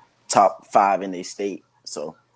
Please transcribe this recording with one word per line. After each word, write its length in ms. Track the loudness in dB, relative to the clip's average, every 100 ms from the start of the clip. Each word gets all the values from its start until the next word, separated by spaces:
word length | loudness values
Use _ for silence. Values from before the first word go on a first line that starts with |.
| _ _ 0
top 380 | 4 4 2 -2
five 340 | 2 2 0
in 100 | -4
their 140 | -10
state. 400 | -12 -8 -6 -8 _ _
So 300 | -16 -12 -12 -14 _